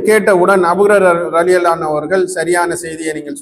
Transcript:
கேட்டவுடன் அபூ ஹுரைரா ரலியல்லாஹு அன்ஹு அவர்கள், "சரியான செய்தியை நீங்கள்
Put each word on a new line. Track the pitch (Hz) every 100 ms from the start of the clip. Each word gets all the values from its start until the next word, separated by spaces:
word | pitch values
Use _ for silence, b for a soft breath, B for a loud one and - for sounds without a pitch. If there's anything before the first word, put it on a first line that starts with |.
கேட்டவுடன் | 202 214 208 180 180 196
அபூ | 170 180
ஹுரைரா | 202 208 185 170 175 160
ரலியல்லாஹு | 180 180 170 165
அன்ஹு | 156
அவர்கள், | 151 151 190 180
"சரியான | 165 160 175 175 165
செய்தியை | 165 160 160
நீங்கள் | 156 147 139